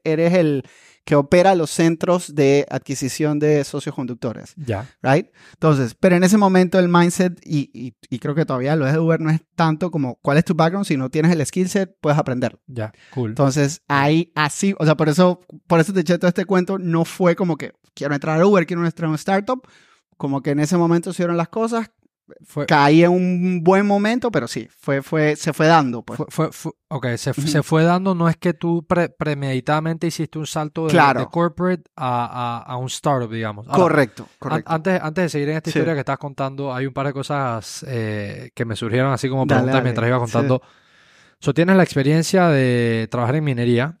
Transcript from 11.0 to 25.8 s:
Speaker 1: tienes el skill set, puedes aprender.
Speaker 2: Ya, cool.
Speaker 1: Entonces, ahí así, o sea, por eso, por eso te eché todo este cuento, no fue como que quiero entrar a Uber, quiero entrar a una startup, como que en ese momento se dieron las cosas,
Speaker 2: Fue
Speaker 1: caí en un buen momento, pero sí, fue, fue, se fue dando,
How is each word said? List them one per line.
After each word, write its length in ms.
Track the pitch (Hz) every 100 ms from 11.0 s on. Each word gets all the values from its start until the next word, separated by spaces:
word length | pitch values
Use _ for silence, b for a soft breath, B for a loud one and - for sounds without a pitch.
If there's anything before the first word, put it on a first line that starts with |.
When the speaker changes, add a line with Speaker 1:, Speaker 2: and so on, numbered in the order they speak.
| 131
Speaker 1:
tienes 220 | 156 160
el 140 | 170 135
skill 240 | - 185
set, 260 | 208 190 _
puedes 180 | 160 147
aprender. 400 | 143 123 120 - -
Speaker 2:
Ya, 240 | 123 107 b b
cool. 160 | - 117
Speaker 1:
Entonces, 520 | 113 139 139 139 - -
ahí 460 | 143 143 160 175 -
así, 400 | 156 - 196 196
o 60 |
sea, 140 | 156 151
por 100 | 156
eso, 320 | 147 180 175 _ 156 -
por 120 | 170
eso 140 | 160
te 80 | 190
eché 160 | 160 175
todo 100 | 180
este 160 | 175
cuento, 340 | 185 185 180 190
no 280 | 180 165 165
fue 320 | - 180 170
como 180 | 180 147
que 160 | 131 - _
quiero 200 | - 143
entrar 260 | 143 156 156
a 40 | 196
Uber, 220 | 202 165
quiero 180 | 175 170
entrar 200 | - 165
a 40 |
una 60 | 156
startup, 500 | - 196 202 254 - b b b b -
como 240 | 147 139
que 100 | 147
en 80 | 143
ese 160 | 151 180
momento 380 | 170 170 170
se 100 | 175
dieron 140 | 175 170
las 100 | 165
cosas, 400 | 226 226 233 214 _ _ _ _ -
Speaker 2:
Fue 240 | _ - 147
Speaker 1:
caí 360 | 151 143 156
en 80 | 170
un 520 | 180 180 180 180 180
buen 240 | 165 190 202
momento, 420 | 202 208 240 247
pero 180 | 175 120
sí, 200 | 135 110
fue, 320 | _ - 139
fue, 340 | 135 160 151 147
se 160 | 170
fue 140 | 143 160
dando, 380 | 165